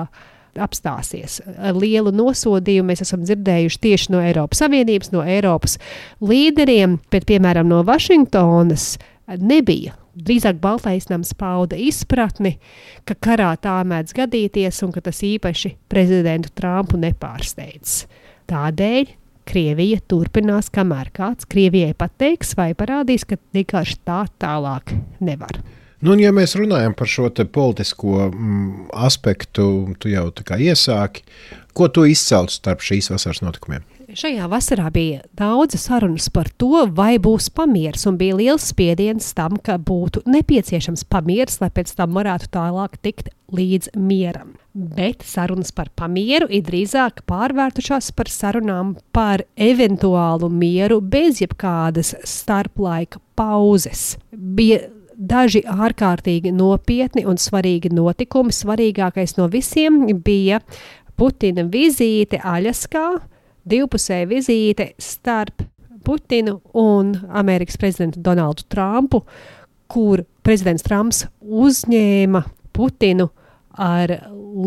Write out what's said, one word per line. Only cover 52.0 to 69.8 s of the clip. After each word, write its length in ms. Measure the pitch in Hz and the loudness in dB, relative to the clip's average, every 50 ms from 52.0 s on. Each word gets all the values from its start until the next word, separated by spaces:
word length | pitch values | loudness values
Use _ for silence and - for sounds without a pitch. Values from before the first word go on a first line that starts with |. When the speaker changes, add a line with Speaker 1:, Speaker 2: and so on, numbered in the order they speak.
| 160 - - - - | -2 -4 -6 -10 -12
Speaker 1:
starplaika 1000 | - - - - - 208 196 202 202 - - 202 180 165 165 170 - - - _ _ - | -12 -12 -8 -4 -2 0 0 0 -2 -4 -4 -4 -2 -2 -4 -6 -8 -10 -18 _ _ -6
pauzes. 800 | - 220 214 214 208 208 208 208 185 - - - - - - - - - _ | -4 -2 0 2 4 6 6 6 4 2 0 -8 -8 -8 -8 -8 -10 -14 _
Bija 540 | - 214 185 185 190 208 226 220 220 - - - - - - _ - | -16 -12 -10 -4 0 4 4 6 4 4 2 -4 -18 -20 -20 _ -14
daži 520 | 226 196 185 233 247 254 233 185 220 - | -10 -6 -2 2 4 4 4 4 2 2
ārkārtīgi 880 | 240 190 190 214 233 226 - 214 185 175 - - 185 170 170 170 180 185 | 0 -2 0 0 0 0 0 0 0 0 0 -2 -2 -2 0 0 0 0
nopietni 720 | 185 185 190 196 190 - - 240 247 254 247 - 254 - | 2 2 4 2 2 0 -2 0 0 0 -2 -2 -2 0
un 100 | 196 185 | 0 0
svarīgi 540 | 180 - - 208 196 185 185 180 170 165 170 | -2 -2 -2 -2 0 0 2 0 0 0 0
notikumi. 640 | 170 170 165 175 175 - 247 - - 262 247 233 - | 0 2 2 2 0 -2 -4 -2 0 0 2 0 0
Svarīgākais 800 | - - 208 214 220 233 220 190 202 190 180 - 196 180 165 - | -2 -4 -4 0 0 0 0 0 0 -2 -2 -2 -2 -4 -2 0
no 140 | - 180 165 | 0 0 0
visiem 540 | 185 254 262 - - 311 311 311 311 294 262 214 208 | 0 -2 -2 -2 0 2 4 4 4 4 4 2 0
bija 460 | 175 165 208 202 196 190 190 202 220 - - - - - - - - _ - - | 0 2 2 2 2 2 2 0 0 -2 -8 -20 -20 -20 -20 -20 -20 _ -10 -2
Putina 480 | - 226 269 254 - 220 190 175 180 170 | 0 0 0 2 0 0 0 0 0 -2
vizīte 720 | 170 185 247 302 330 269 - 240 220 214 214 208 - 202 - | -2 0 2 2 2 2 2 2 2 2 2 0 0 -2 -6
Aļaskā, 680 | - 185 175 175 185 226 240 - - - - 311 320 339 370 339 - - - _ _ _ _ _ - | -4 -2 -2 -2 -2 -2 -4 -4 -6 -6 -4 -4 -2 -2 -4 -6 -8 -12 -20 _ _ _ _ _ -6
divpusēja 640 | 175 208 254 285 262 - 196 - - 190 180 175 180 | -2 0 0 0 0 -2 -4 -4 -2 -2 -2 -2 -2
vizīte 600 | 226 269 262 254 233 220 220 208 202 - 202 165 - - | -2 -2 0 2 2 2 2 2 0 0 -2 -8 -8 -14
starp 640 | - - - - - 247 233 214 214 - - - - - _ _ - - 240 208 - | -16 -16 -14 -8 -4 -4 -2 -2 -4 -6 -8 -12 -12 -12 _ _ -20 -20 -16 -8 -4
Putinu 540 | 254 294 311 - - 254 233 220 214 202 185 _ _ - | -4 -4 -2 -2 -2 0 0 0 0 -4 -6 _ _ 0
un 380 | 226 226 214 208 202 196 196 202 180 196 180 - | 2 4 4 4 4 4 2 0 -2 -6 -6 -2
Amerikas 440 | 208 196 196 185 180 180 - - - | 0 0 2 2 0 0 -4 -6 -4
prezidentu 400 | 208 196 175 - 180 165 156 175 165 | -2 -2 -2 -2 -2 -4 -4 -2 0
Donaldu 440 | 185 180 175 160 147 151 - - - | 0 2 2 2 0 -2 -6 -8 -8
Trumpu, 560 | - 202 190 196 214 247 269 269 - - - - - - - - - - - _ _ _ | -4 -4 -2 0 0 0 0 2 0 0 -2 -4 -14 -20 -20 -20 -20 -20 -20 _ _ _